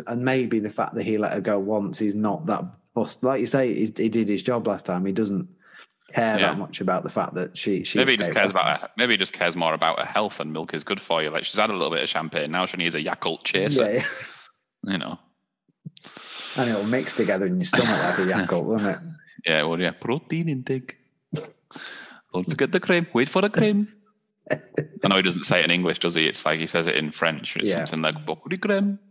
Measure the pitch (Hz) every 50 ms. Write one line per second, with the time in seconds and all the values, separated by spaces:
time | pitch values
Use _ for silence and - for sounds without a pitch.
0 | - - 120 123 123 131 131 131 123 110 117 110 104 104 - - 104 - - 113
1 | 98 110 110 104 104 - - 98 92 110 104 98 98 104 107 104 101 92 90 -
2 | 110 104 98 107 107 104 95 82 80 - - - 87 - - - _ _ _ 120
3 | 107 - - - 131 127 135 117 120 117 - 135 127 120 87 - 110 110 - -
4 | 113 110 107 117 110 101 101 92 - 127 123 117 104 110 98 87 - - 90 90
5 | 95 98 95 113 110 98 101 90 - - - _ _ - - - - _ _ _
6 | _ - - 120 117 110 107 101 90 78 76 98 92 - - - 95 92 90 87
7 | - 78 - 104 90 - - 90 90 - - - - 110 95 87 92 - - 120
8 | 131 131 123 107 90 85 - 110 98 98 95 92 - 71 73 - - - - 107
9 | 123 123 110 95 95 - - - 90 87 80 87 82 80 80 78 80 82 - -
10 | 78 - - 104 107 101 - - 78 78 78 80 82 - - 78 - - 98 98
11 | - - 85 80 78 76 78 80 - - - 104 107 110 101 92 73 76 82 71
12 | 69 80 - 80 82 80 - 80 73 76 85 90 92 90 - 90 85 85 85 78
13 | 78 90 87 - - 87 80 - - - - 92 95 147 143 - 127 104 113 -
14 | - - - - - - - - - - _ _ _ _ _ _ - 98 98 85
15 | - - 85 - _ _ _ _ _ _ _ _ _ _ _ _ _ - - -
16 | - - - - - - - - - - - - 127 120 110 101 101 107 123 131
17 | - - - - 107 98 98 95 101 90 92 92 90 - - 123 120 113 104 -
18 | 87 90 90 - 92 92 90 92 92 82 90 87 76 95 113 107 101 95 92 90
19 | 82 85 80 - - - - - - 85 80 78 76 80 82 87 90 82 78 -
20 | - 113 127 160 - - 160 165 165 165 139 127 127 - 135 131 131 - - _
21 | _ _ _ _ _ _ - 156 - - - _ _ _ - - - - - -
22 | - - - - _ _ - - - 170 - - 139 160 196 185 - - 180 175
23 | 170 - - 117 135 147 - 185 196 208 - - 220 214 202 202 208 - - _
24 | _ _ _ _ _ _ _ _ _ - - - - - - - 76 - - -
25 | - 95 98 95 92 92 87 85 - - 95 90 78 80 87 90 92 82 78 -
26 | - 85 85 82 78 69 - - - 78 80 80 82 - - 85 82 85 - 76
27 | 78 76 - - 85 82 78 73 78 - - - - 101 90 82 78 76 80 80
28 | 78 78 80 76 76 80 80 - - - 185 190 - 202 202 196 202 202 196 -
29 | - _